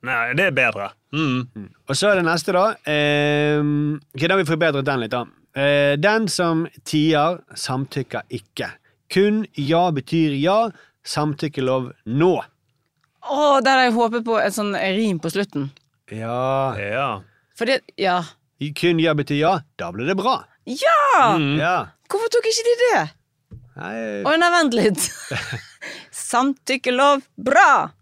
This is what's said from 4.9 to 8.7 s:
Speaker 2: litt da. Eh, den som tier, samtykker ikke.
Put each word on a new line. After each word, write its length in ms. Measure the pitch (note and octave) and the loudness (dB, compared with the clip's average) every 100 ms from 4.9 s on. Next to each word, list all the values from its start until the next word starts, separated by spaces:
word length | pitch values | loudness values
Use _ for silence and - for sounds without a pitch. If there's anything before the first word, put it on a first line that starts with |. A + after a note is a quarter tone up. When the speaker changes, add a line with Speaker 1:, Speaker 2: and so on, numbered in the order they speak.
| C3+ | -2
Speaker 2:
litt 100 | A2+ B2 | -2 -6
da. 80 | A#2 _ _ - | -8 _ _ -2
Eh, 380 | C#3 C#3+ C#3+ C#3+ | 2 4 2 2
den 300 | G3 A3 G#3+ | 2 2 0
som 380 | - E3+ D#3+ E3 - - | -2 0 0 -4 -10 -4
tier, 540 | D#3 D#3 D3+ D3+ F3 _ - | 0 2 4 2 -2 _ -12
samtykker 720 | - C3 C3+ - B2+ A#2 - B2 | -6 -6 -6 -8 -8 -10 -10 -14
ikke. 320 | - - A2 | -12 -10 -10